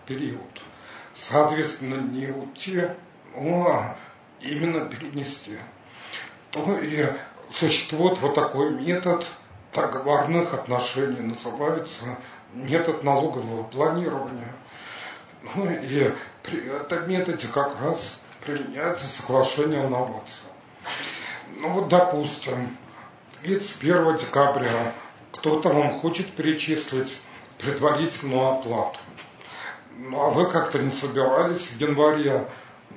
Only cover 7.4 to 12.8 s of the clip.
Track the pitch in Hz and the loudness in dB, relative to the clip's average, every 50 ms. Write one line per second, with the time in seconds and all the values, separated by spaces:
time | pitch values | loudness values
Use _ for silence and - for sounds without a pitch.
7.4 | - - - - 165 143 - - - - 160 156 170 185 185 185 135 143 143 151 | -16 -10 -4 0 2 2 2 2 0 -2 0 4 4 4 4 4 2 2 4 4
8.4 | 147 - - 135 151 156 151 127 135 170 180 180 180 180 175 - - - - - | 2 2 2 2 2 2 2 0 0 0 0 2 2 2 2 2 0 -6 -10 -16
9.4 | - - - - - - - - 156 - - 131 135 143 147 147 143 151 165 170 | -20 -20 -20 -20 -12 -6 -2 0 0 0 0 0 2 4 4 4 4 4 4 2
10.4 | 170 - 135 - - - 123 123 - - - 131 139 135 123 117 110 113 113 - | 2 2 0 -4 -2 0 0 0 0 0 0 0 0 0 0 -2 -2 -4 -4 -6
11.4 | - 120 113 127 147 156 165 160 151 - - - 117 123 123 - - - - - | -6 -6 -4 -2 0 0 0 0 -2 -6 -10 -10 -10 -10 -10 -10 -12 -16 -20 -20
12.4 | - - 92 123 135 131 151 170 | -20 -16 -12 -8 -2 2 2 2